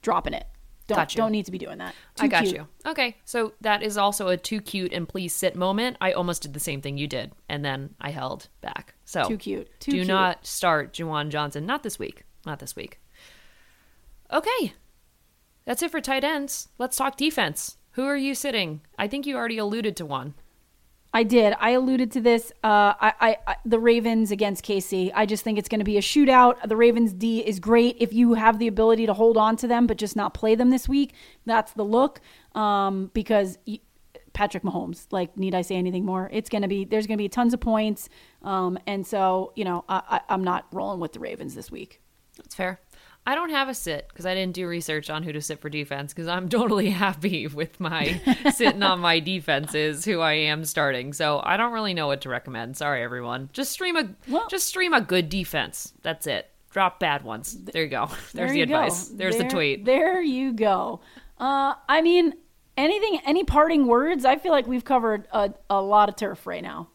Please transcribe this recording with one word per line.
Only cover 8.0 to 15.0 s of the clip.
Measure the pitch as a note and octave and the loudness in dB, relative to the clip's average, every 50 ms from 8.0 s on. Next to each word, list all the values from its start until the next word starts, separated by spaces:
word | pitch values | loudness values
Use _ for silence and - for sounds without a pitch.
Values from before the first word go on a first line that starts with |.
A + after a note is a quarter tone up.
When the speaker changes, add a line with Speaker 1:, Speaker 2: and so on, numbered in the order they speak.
| - D3 | -10 -10
Speaker 2:
held | D#3 C#3+ C3 C3 C3+ - - _ _ _ | -8 -8 -8 -8 -10 -12 -14 _ _ _
back. | - - - - - - _ _ _ | -12 -12 -12 -12 -16 -16 _ _ _
So | - - C3 C3 | -8 -4 -2 -2
Speaker 1:
Too | - A3+ | -2 -2
cute. | - - G3+ G3 - - - _ _ | -6 -6 -8 -8 -8 -10 -14 _ _
Too | - C#4+ C#4 | -4 -2 -2
Speaker 2:
do | |
Speaker 1:
cute. | - F#3 | 0 0
Speaker 2:
not | - F#3+ F#3+ F#3+ F3+ E3+ - - | 2 2 2 2 2 0 -4 -10
start | - - - F#3+ F3 D#3+ D3+ C#3 D3+ - | -10 -6 0 2 2 2 2 0 -4 -10
Juwan | - E3+ D#3+ D#3 D3 D3 D3+ | -10 -8 -4 -4 -4 -4 -4
Johnson. | D3 D3+ D3 C#3+ - D3 D3+ | -4 -4 -4 -4 -6 -8 -6
Not | G3 C4+ D4 | -4 -6 -4
this | - A3 - | -4 -8 -8
week. | - G#2 - - - - - _ - - | -8 -10 -12 -12 -16 -20 -20 _ -16 -12
Not | D#3+ D3 C#3+ | -12 -12 -10
this | C#3+ C3 - | -12 -14 -12
week. | - - - - - _ _ _ _ - - - - _ - _ _ _ _ _ _ _ _ _ _ _ - - - _ _ | -12 -14 -14 -16 -20 _ _ _ _ -20 -20 -20 -20 _ -20 _ _ _ _ _ _ _ _ _ _ _ -20 -20 -20 _ _
Okay. | - D#4 - G#4+ B4+ B4 D#4+ G3 - _ _ _ _ _ | -4 -2 0 0 -2 -2 -2 -4 -6 _ _ _ _ _